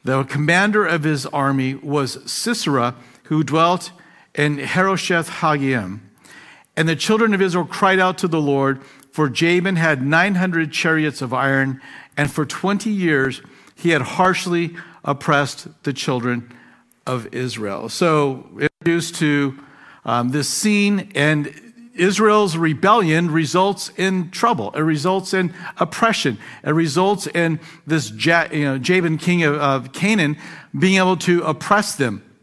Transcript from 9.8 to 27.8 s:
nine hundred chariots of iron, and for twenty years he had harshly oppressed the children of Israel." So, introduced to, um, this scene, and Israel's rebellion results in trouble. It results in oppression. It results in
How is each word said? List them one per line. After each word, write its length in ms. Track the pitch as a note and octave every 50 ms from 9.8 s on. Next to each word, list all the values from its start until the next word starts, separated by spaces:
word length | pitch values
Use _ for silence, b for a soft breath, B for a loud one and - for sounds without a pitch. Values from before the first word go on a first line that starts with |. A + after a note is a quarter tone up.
| E3 D#3+ D3+ C3+ B2+
nine 300 | C#3 D#3 E3 F3+ G3+ G3
hundred 380 | F3+ F#3 F#3 E3+ E3 D#3+ C#3+
chariots 500 | - - - E3 D#3+ D#3 D#3 D3+ C3+ -
of 100 | C3+ A#2+
iron, 480 | B2 B2+ C3+ C3+ C3+ C3+ C3+ C3+ C3 C3 B B B B B B B
and 140 | - D3 C#3+
for 140 | - - D3+
twenty 460 | - - - - F#3+ G3+ G3 - A3+
years 500 | G#3 G3 F3+ E3 D3+ C3+ C3+ C3+ B2+ - B B B B B B B
he 160 | - - E3+
had 120 | E3 D3
harshly 760 | A#2+ - - - F#3 F#3 F#3 - - F3+ F3 E3+ E3+ D#3+ E3+ B B B B B B
oppressed 640 | C#3+ C#3+ C#3+ - - D3+ C#3+ C#3+ C3+ - - - - - _ -
the 100 | D3 C3+
children 580 | C#3 - - C3+ B2 A#2 B2 B2 A#2+ A#2 B B B B B B B B B _ _ _
of 260 | B2+ B2+ B2 A2 -
Israel." 560 | - B2 B2+ B2 G#2+ A2 G#2+ G2+ G2 - A#2 A2
So, 600 | - - F3+ E3 D#3 D3+ D3 C#3 C3+ B2+ - - - -
introduced 560 | C#3+ D3+ _ _ - E3+ E3+ E3+ D#3+ E3 -
to, 420 | - E3 D3+ C#3+ C#3+ C#3 C3+ C3 B B B B B B B B B B
um, 260 | - A#2 A#2+ A#2+ B2
this 180 | C3 D3+ C3+ -
scene, 640 | - - - G#3+ G#3 G3+ G3+ G3+ G3+ G3 - - -
and 380 | C3 C#3+ D3+ D#3 D3+ D3 - - - - - _ - - - _
Israel's 640 | - F3 G3 G3 F#3+ A3 G#3+ G#3+ G#3+ G#3 F#3+ D#3
rebellion 720 | E3 E3 D#3+ D#3 - - F#3+ A3 A#3 G3 D#3+ D#3 E3 F3 E3
results 600 | D3+ E3 D#3+ C#3 - F#3 F#3 G3+ G3 G3 - - -
in 340 | - F3+ F#3+ F#3+ F#3 F3 F3
trouble. 400 | - - - A#3 A#3 C3+ G#2 -
It 80 | - D3
results 540 | D#3 D#3+ D#3+ D3 C3+ F#3 F#3+ G3 F#3+ - -
in 180 | F#3+ F#3 E3 B B E3+ B B -
oppression. 600 | F3+ - - - A3+ A3+ G#3+ - - C3+ A2 - B B B B B
It 60 | C#3+
results 560 | D3+ D#3+ E3 D#3+ C3 E3+ F#3 G3 G#3 G3 -
in 320 | - - F3 E3+ E3 D#3+ D#3 B B B B